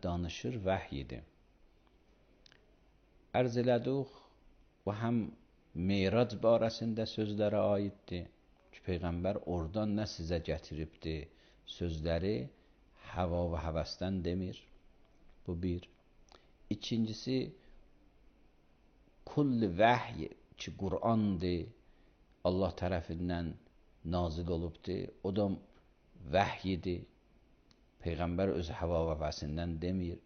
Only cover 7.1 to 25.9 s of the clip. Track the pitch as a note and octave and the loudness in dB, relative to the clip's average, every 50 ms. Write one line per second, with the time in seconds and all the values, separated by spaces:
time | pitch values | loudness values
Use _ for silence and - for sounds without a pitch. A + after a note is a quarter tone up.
7.1 | - - G#2+ G#2 G#2 G2+ G#2+ G#2 G#2+ G#2 G2+ G2+ G2+ G2+ G2+ G2 - - - - | -2 -2 -2 0 2 2 2 4 4 4 4 4 4 2 2 -2 -4 -8 -12 -8
8.1 | F2 F2 E2 - - _ _ _ - _ _ _ - - - - F2+ E2+ E2+ F2 | -8 -6 -8 -8 -14 _ _ _ -20 _ _ _ -20 -12 -4 -2 -2 0 0 -2
9.1 | E2+ E2+ F2 F#2 G#2 - - - F2+ F2 E2 D#2+ F#2 G#2+ G#2+ G#2+ G2+ G#2 A2 G2 | -2 0 0 0 -2 -2 -2 -2 -2 0 0 -2 -2 -2 0 0 0 0 0 -2
10.1 | - - E2+ D#2+ F2 E2 D#2 - D2+ D2 - - D2+ D2+ D#2 - - - - D#2+ | -4 -6 -4 -2 -2 -2 0 -2 -4 -4 -4 -8 -6 -6 -6 -8 -8 -10 -6 -4
11.1 | D#2 D#2 - - - - - - - - - - - - F2+ F2 E2 D#2 D2+ E2+ | -4 -4 -6 -10 -16 -20 -20 -20 -20 -20 -16 -14 -8 -4 -2 -2 -2 -2 0 0
12.1 | E2 E2+ F2 G2 A2 A#2+ C3+ C#3 - - - _ - _ - _ _ - - - | 0 2 2 0 -2 -2 -4 -8 -10 -18 -20 _ -20 _ -20 _ _ -20 -16 -10
13.1 | - F2 F#2 F2 E2+ F2 F2 E2+ E2 D#2 D2 E2 D#2 D#2+ D2+ - - - F2 F#2+ | -4 -2 -2 0 2 0 0 0 -2 -2 -2 -2 -2 -2 -4 -4 -6 -6 -4 -2
14.1 | G2 F#2 E2 E2+ F2 F#2 F#2 F#2 F#2 - - - - - _ - - - - _ | -2 -2 -2 -2 -2 -2 -2 -4 -8 -12 -16 -20 -20 -20 _ -20 -20 -20 -20 _
15.1 | _ - - - - - - - F2+ E2+ F2+ F2+ F2 F2 - - - _ _ _ | _ -20 -20 -20 -20 -14 -8 -6 -4 -2 -2 -2 -2 -2 -6 -12 -20 _ _ _
16.1 | _ _ - _ - - _ - - _ - - G#2 G2+ - - A#2+ A2+ A2+ A2 | _ _ -20 _ -20 -20 _ -20 -20 _ -6 -6 -6 -4 -4 -2 0 0 0 0
17.1 | G#2+ - - B2+ C3 C3 B2 D3+ - - - - - - - - - - - - | -2 -6 -4 -2 -2 0 -2 -2 -8 -16 -20 -20 -20 -20 -20 -20 -20 -20 -20 -20
18.1 | _ - - - _ _ - - _ _ _ _ _ _ _ - _ - - _ | _ -20 -20 -20 _ _ -20 -20 _ _ _ _ _ _ _ -20 _ -20 -20 _
19.1 | _ _ - - - D3 D3 C#3 B2+ A#2 A2 F#2+ E2+ F2 G#2+ A#2 B2 A#2 - - | _ _ -14 -4 0 2 2 4 4 4 2 2 4 6 6 6 6 4 2 -4
20.1 | - - D#2+ - - - - - - - - - F2 - G2 F#2 F#2 - - A2+ | -6 -6 -6 -8 -8 -14 -20 -20 -16 -12 -12 -10 -6 -4 -2 -2 0 2 2 4
21.1 | A2+ A2 G#2+ G2+ F#2+ E2 F#2 F2+ F2 E2+ - A2+ - - _ - - _ - - | 4 4 4 4 2 2 2 0 0 0 -2 -6 -10 -18 _ -20 -20 _ -20 -20
22.1 | _ _ - _ - _ - F#2 F#2 F#2 G2 F2+ - - F2+ F2+ F#2 E2+ E2 - | _ _ -20 _ -14 _ 0 2 2 4 2 0 0 -2 -2 0 0 -2 -2 -4
23.1 | E2 E2+ F2+ F2 F2 E2+ E2+ D#2+ - - - - _ - - - - - - E2 | -6 -4 -2 -2 -2 -2 -2 -4 -6 -8 -14 -20 _ -20 -20 -20 -20 -10 -6 -2
24.1 | F2 F2 F2 E2 D#2 E2+ E2+ E2 F2 E2+ F2 E2+ E2 - - G2 F2+ - F2+ - | 0 0 0 0 -2 -2 -2 -2 0 0 -2 -4 -6 -8 -6 -6 -4 -4 -4 -8
25.1 | - - - F#2+ F#2+ G#2 G2+ G2 F#2 D#2+ - - - - _ _ | -10 -6 -4 -2 0 2 2 2 0 -2 -6 -16 -20 -20 _ _